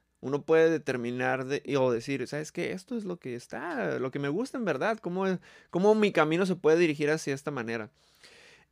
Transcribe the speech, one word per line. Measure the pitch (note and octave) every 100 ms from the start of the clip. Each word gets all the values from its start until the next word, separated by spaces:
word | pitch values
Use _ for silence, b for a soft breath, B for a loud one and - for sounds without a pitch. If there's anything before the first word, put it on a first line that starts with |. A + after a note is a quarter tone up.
| _ - B2+
uno | C#3+
puede | D3+ D#3+ D#3+
determinar | D#3+ - B2 A#2+ B2 B2+ C3
de, | C3 C#3+
y, | - C#3
o | B2+
decir, | A#2 C#3 C3+ A#2+
"¿Sabes | D3 D#3
qué? | F3 C#3
Esto | F#3 - A#3
es |
lo | G3 F3
que | B2+
está, | B2 - - F4 C#4 F3 B2+
lo | B2+
que | C#3+
me | C#3+
gusta | F3 C4+ C4+
en |
verdad, | G3 C3 G3 G#3+
cómo, | F3 F3+ F#3+ F3+ b b b
cómo | E3+ G#3
mi | A3 G#3
camino | E3+ D#3 E3+ F#3+
se | F3
puede | D3+ E3
dirigir | E3 D3 D3
hacia | D#3+ D3
esta | C3+ D3+
manera". | C3+ A2+ A2+ G#2+ _ b b b b b b b